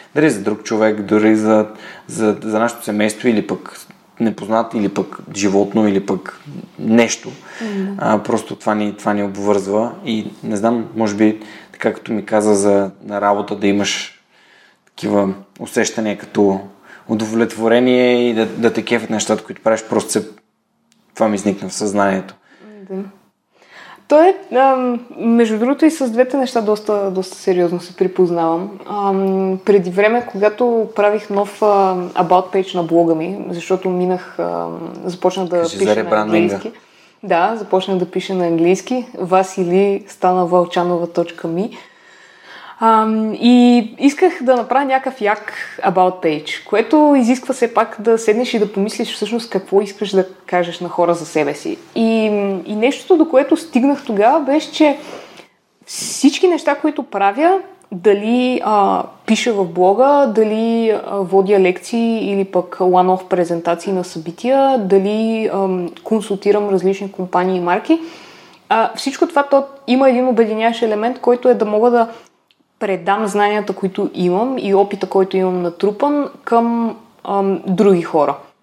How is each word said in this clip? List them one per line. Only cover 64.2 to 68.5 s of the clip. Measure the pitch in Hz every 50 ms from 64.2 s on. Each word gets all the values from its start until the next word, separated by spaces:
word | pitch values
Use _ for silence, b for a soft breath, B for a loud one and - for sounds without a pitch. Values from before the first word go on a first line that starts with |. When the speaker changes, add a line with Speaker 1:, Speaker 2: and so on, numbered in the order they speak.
| 156 170 170 - - 247 269 269 269 269 269 247
Speaker 2:
дали, | 202 185 196 196 190 202 214 220 226 226 226 220 220 -
ам, | - 196 196 190 185 180 175 165 - - -
консултирам | - 220 220 202 - 202 190 - 202 202 208 208 208
различни | 196 185 170 190 196 196 202 196
компании | 196 - 185 180 - 180 180 185 185
и | 185
марки, | 175 175 180 220 - - 320 330 330 330 B B B B B B B B